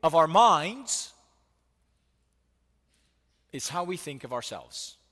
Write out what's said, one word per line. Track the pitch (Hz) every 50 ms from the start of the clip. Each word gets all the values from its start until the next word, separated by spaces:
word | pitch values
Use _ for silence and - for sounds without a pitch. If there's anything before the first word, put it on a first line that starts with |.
| -
of | 160 160
our | 165 160
minds | 156 165 196 233 233 190 151 147 180 220 269 277 - - - - - _ _ _ _ _ _ _ _ _ _ _ _ _ _ _ _ _ _ _ _ _ _ _ _ _ _ _ _ _ _ _ _ _ _ _ _ _ _ _ _ _ _ _ _ _ _ _ _ -
is | 139 - -
how | 147 175 180
we | 175 185
think | 165 - 151 143 135 -
of | 123 123
ourselves. | 120 117 - 110 87 62 60 - - - - - _ _ _